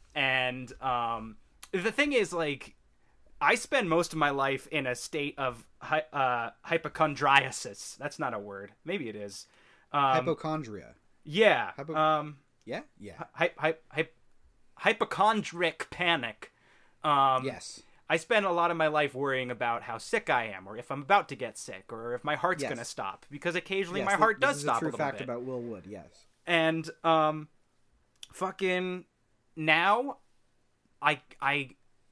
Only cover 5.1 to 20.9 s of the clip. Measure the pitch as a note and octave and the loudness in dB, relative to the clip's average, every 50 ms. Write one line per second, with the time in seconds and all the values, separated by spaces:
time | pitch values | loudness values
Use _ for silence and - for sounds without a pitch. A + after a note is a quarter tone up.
5.1 | - D#3 D3 D3 - - C#3 B2+ A#2+ A#2 G#2+ - _ _ - - D#3 C3+ - - | -6 -4 -4 -4 -4 -4 -4 -4 -4 -6 -12 -20 _ _ -4 -2 -2 -2 -2 -2
6.1 | - C#3+ C3+ B2+ B2 A#2 A2+ A#2 - _ - - E3+ E3 - C#3+ - - D#3+ D#3 | -2 0 0 2 2 0 -2 -6 -8 _ -6 -2 -2 -2 -2 -4 0 0 2 2
7.1 | C#3+ C3+ C#3+ C#3 C3+ C#3 C3+ C3 - - - A#2+ G2+ - - - - - C3+ D3 | 2 2 4 6 6 6 4 2 -2 -8 -10 -12 -12 -12 -14 -14 -12 -10 -10 -10
8.1 | - - D3+ B2+ A#2 G#2 G2+ G#2 G2 G2 G2+ G2 - _ _ D#3 F#3 G3+ C#3 A2+ | -6 -6 -6 -6 -4 -6 -8 -10 -12 -12 -14 -16 -18 _ _ -8 -6 -6 -6 -8
9.1 | G#2 G#2 G#2 G2+ F#2+ - - - _ _ _ _ _ _ _ _ - C#3+ C#3 C3+ | -8 -8 -10 -12 -12 -14 -18 -20 _ _ _ _ _ _ _ _ 0 2 4 4
10.1 | C3 B2+ B2+ C3 - - - D#3 D#3 D#3 C#3+ A2+ G#2 F#2 - - - _ _ _ | 4 4 2 2 -2 -2 -4 -4 -4 -4 -6 -8 -10 -12 -14 -16 -20 _ _ _
11.1 | _ _ _ D#3 D3 G3 A3 G#3 D#3 B2 A2 F#2 - - C#3 D#3 D#3+ D#3 D#3 D#3 | _ _ _ -6 0 4 6 6 6 6 2 -2 -6 -10 -10 -4 -2 2 2 2
12.1 | D#3 D3+ D3+ D3+ D3 C3+ _ _ _ _ _ A2 B2+ F#3 D4+ - _ - G#2 G2+ | 2 0 -2 -6 -12 -16 _ _ _ _ _ -10 -10 -10 -10 -14 _ -18 -18 -16
13.1 | E2+ D#2 E3 - - - E3 F3+ - - - D#3+ E3 - - - - D3+ D#3+ - | -14 -14 -16 -14 -4 -2 -2 -2 -2 -2 -2 -2 -2 -4 -8 -6 -4 -4 -4 -4
14.1 | - _ _ _ - - - - _ _ _ - _ - - G3+ A3 - A3+ - | -8 _ _ _ -20 -20 -20 -20 _ _ _ -20 _ 0 2 2 2 2 0 -2
15.1 | - - G3 G#3+ A3 G#3 - - E3 E3+ F3 D#3+ D3 - - - - - F3+ F3 | 2 2 4 4 4 2 -2 -4 -4 -2 0 0 0 -4 -8 -10 -6 -2 2 2
16.1 | E3+ D3+ A#2+ A2+ G#2+ - - - _ _ _ _ _ _ _ _ _ _ - D#3 | 2 2 0 -4 -8 -12 -18 -20 _ _ _ _ _ _ _ _ _ _ 0 2
17.1 | D3 C#3 C3+ C3+ C3 B2+ C3 C3 B2 - - - - - - _ _ _ _ - | 4 6 6 6 4 4 0 -2 -6 -8 -12 -16 -16 -18 -20 _ _ _ _ -2
18.1 | D#3 E3 - - A#3 G#3+ G3+ F#3+ F3 E3+ E3+ E3+ E3+ E3 D#3+ D3+ D3+ D3+ D3+ C3+ | -2 -2 2 2 2 2 2 2 2 2 2 2 2 2 2 2 2 2 0 0
19.1 | B2+ C3 C#3 C#3 C3+ C3 B2+ B2 B2 G#2+ B2 A#2+ A#2 A2+ - - A2+ A2+ - - | -2 -2 -2 -2 0 -2 -2 -4 -4 -4 -2 -2 -2 -2 -4 -8 -10 -10 -6 -4
20.1 | - A3 A3 - D3 B2 A2+ A2 G2 F#2+ F#2+ G2 G#2+ A2+ A#2+ - | -4 -2 0 2 2 2 0 -2 -6 -10 -12 -12 -14 -12 -10 -8